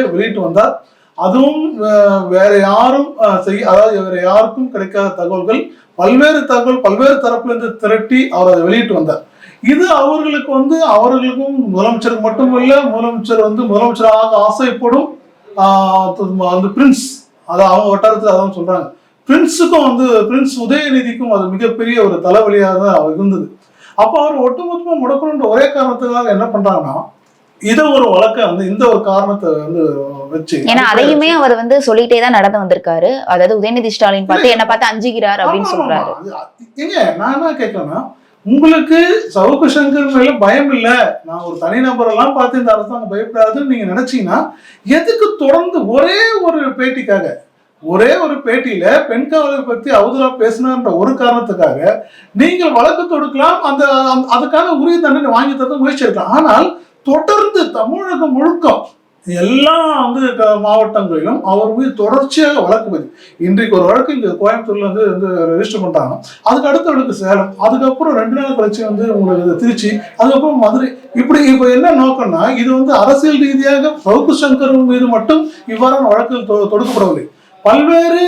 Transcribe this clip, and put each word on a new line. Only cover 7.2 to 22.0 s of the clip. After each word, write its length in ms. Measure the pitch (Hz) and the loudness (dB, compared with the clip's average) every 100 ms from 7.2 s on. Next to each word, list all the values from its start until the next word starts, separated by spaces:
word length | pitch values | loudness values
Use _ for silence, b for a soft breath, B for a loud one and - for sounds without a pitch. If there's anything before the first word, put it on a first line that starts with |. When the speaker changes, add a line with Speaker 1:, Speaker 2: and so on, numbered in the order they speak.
| 240 233 240 | 0 -4 -4
Speaker 1:
இருந்து 180 | 233 233 - | -6 -6 -6
திரட்டி 420 | 214 220 - 254 - | -2 -2 0 -2 -2
அவர் 240 | 180 180 | 2 2
அதை 100 | 175 | 2
வெளியிட்டு 300 | 175 233 - | 2 0 0
வந்தார். 300 | 170 156 143 - B B B | -2 -2 -6 -8 B B B
இது 220 | 220 302 359 | 0 2 2
அவர்களுக்கு 580 | 277 277 311 302 285 - | 2 2 0 -2 -4 -2
வந்து, 320 | 262 277 320 311 | -2 0 0 2
அவர்களுக்கும் 720 | 311 247 254 254 247 277 269 214 | 4 4 2 -2 -4 -4 -4 -2
முதலமைச்சருக்கு 520 | 185 226 233 226 220 | 0 0 0 -2 -2
மட்டுமல்ல, 520 | 220 220 254 247 262 277 247 | -2 0 0 2 4 2 2
முதலமைச்சர் 600 | 220 233 233 - 220 214 | -2 -4 -6 -2 0 0
வந்து 140 | 214 | 0
முதலமைச்சராக 800 | 226 202 240 220 220 220 220 202 | -2 0 0 2 2 4 2 2
ஆசைப்படும், 680 | - 262 254 - 240 277 311 - _ _ - | 0 0 -4 -2 0 0 -2 -10 _ _ -12
ஆஹ், 600 | 196 196 196 190 190 185 208 190 185 180 | 0 2 2 2 0 -2 -4 -4 -2 -2
அந்த 200 | 185 196 | 0 -2
பிரின்ஸ், 400 | 247 277 - - - _ _ - | 2 4 2 -2 -14 _ _ -6
அதான் 240 | 180 190 | 2 4
அவங்க 180 | 190 202 | 4 2
வட்டாரத்துல 440 | 196 220 214 214 | 2 2 2 2
அதான் 240 | 185 196 180 | 0 0 -4
சொல்றாங்க, 300 | 170 180 - b b b - | -4 -4 -4 b b b 0
பிரின்ஸுக்கும் 560 | 311 330 320 330 330 262 | 2 2 2 2 4 2
வந்து, 200 | 240 254 220 | 2 2 2
பிரின்ஸ் 340 | 208 262 262 254 | 2 0 -2 -4
உதயநிதிக்கும் 720 | 226 294 285 262 240 233 240 | -2 -2 0 0 -2 -6 -2
அது 160 | 196 185 | -2 -2
மிகப்பெரிய 500 | 190 233 233 226 240 | -2 -4 -2 -2 0